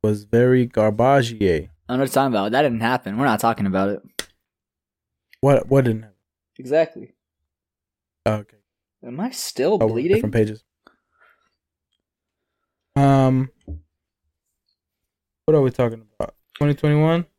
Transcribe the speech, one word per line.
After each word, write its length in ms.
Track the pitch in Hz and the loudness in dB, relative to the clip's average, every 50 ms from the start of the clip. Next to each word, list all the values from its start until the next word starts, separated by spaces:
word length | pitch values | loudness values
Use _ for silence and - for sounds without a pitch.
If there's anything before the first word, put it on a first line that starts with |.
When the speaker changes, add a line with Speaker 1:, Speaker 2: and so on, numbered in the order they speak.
Speaker 1:
was 220 | - 107 107 104 104 | 0 -2 -2 -4 -6
very 420 | 104 - 117 123 127 127 127 123 | _ 2 2 4 4 4 2 2
garbage. 640 | 120 - 113 107 110 107 107 117 131 139 139 123 117 117 | 0 0 0 0 0 2 2 2 2 4 2 2 -2 -4
Speaker 2:
I 20 | 107 | -2
know 260 | 101 95 85 76 76 - _ _ _ - | 0 0 0 0 -4 -8 _ _ _ -6
what 100 | 123 127 | -2 -2
you're 80 | 139 131 | -2 0
talking 240 | - 135 139 135 | 0 0 0 0
about. 200 | 120 104 98 104 | -2 -2 -2 0
That 100 | 110 135 | 0 0
didn't 180 | 147 135 117 113 | 0 0 0 -2
happen. 360 | 113 117 127 127 - - 101 113 | -2 -2 -2 -2 -4 -6 -6 -2
We're 60 | 139 | 0
not 140 | 139 110 104 | 0 0 0
talking 260 | - 113 113 - 104 | 0 -2 -2 0 -4
about 220 | 98 92 95 95 101 | -2 -2 -2 -2 -2
it. 120 | 104 - _ - _ - - _ _ _ _ _ _ _ _ _ _ _ _ _ _ _ _ _ _ _ _ _ _ _ | -4 -8 _ -14 _ -14 -14 _ _ _ _ _ _ _ _ _ _ _ _ _ _ _ _ _ _ _ _ _ _ _
Speaker 1:
What, 280 | - 139 143 131 - 104 | 0 2 2 2 2 2
what 160 | 135 135 131 | 2 2 2
didn't 180 | 120 110 107 | 2 -2 -2
happen? 140 | 110 107 98 _ _ _ _ _ _ _ _ - | -6 -16 _ _ _ _ _ _ _ _ _ -20
Speaker 2:
Exactly. 560 | 131 127 143 160 160 - - - - 185 _ _ _ _ _ _ _ _ _ _ _ _ _ _ _ _ _ _ _ _ _ _ _ | -8 -2 0 0 0 0 -4 -20 -20 -20 _ _ _ _ _ _ _ _ _ _ _ _ _ _ _ _ _ _ _ _ _ _ _
Speaker 1:
Okay. 300 | 110 107 107 101 _ _ 107 _ _ _ _ _ _ _ _ - | -4 -4 -4 -8 _ _ _ _ _ _ _ _ _ _ _ -18
Speaker 2:
Am 140 | 123 123 147 | -14 -10 -8
I 100 | 202 254 | -8 -8
still 480 | 262 - - - - - 127 165 214 190 | -8 -10 -12 -12 -6 -2 0 0 0 0
Speaker 1:
Oh, 60 | 113 | 0
we're 60 | 110 | 0
Speaker 2:
bleeding? 220 | 110 117 135 170 196 | 0 -2 0 0 0
Speaker 1:
different 180 | 220 240 104 - | 0 0 -2 0
pages. 300 | 117 107 107 107 - _ _ _ _ _ _ _ _ _ _ _ _ _ _ _ _ _ _ _ _ _ _ _ _ _ _ _ _ _ _ _ _ _ _ _ _ _ _ _ _ _ _ _ _ _ _ _ | 0 0 0 -2 -14 _ _ _ _ _ _ _ _ _ _ _ _ _ _ _ _ _ _ _ _ _ _ _ _ _ _ _ _ _ _ _ _ _ _ _ _ _ _ _ _ _ _ _ _ _ _ _
Um, 540 | 143 139 139 139 135 135 131 131 131 131 131 _ _ _ - 76 - _ _ _ _ _ _ _ _ _ _ _ _ _ _ _ _ _ _ _ _ _ _ _ _ _ _ _ _ _ _ _ _ _ | 2 4 4 4 4 4 4 2 0 -2 -4 _ _ _ -16 -16 -16 _ _ _ _ _ _ _ _ _ _ _ _ _ _ _ _ _ _ _ _ _ _ _ _ _ _ _ _ _ _ _ _ _
what 100 | - 156 | 2 2
are 60 | 151 | 4
we 80 | 135 127 | 2 2
talking 360 | 120 - 127 117 113 113 113 _ _ _ | 0 0 -2 -2 -4 -8 -20 _ _ _
about? 160 | - - _ _ _ _ _ | -10 -10 _ _ _ _ _
Twenty 200 | - 147 147 143 | -2 0 0 0
twenty-one? 520 | - - 151 147 147 156 160 165 170 170 _ _ | 0 0 2 2 4 2 2 2 0 -4 _ _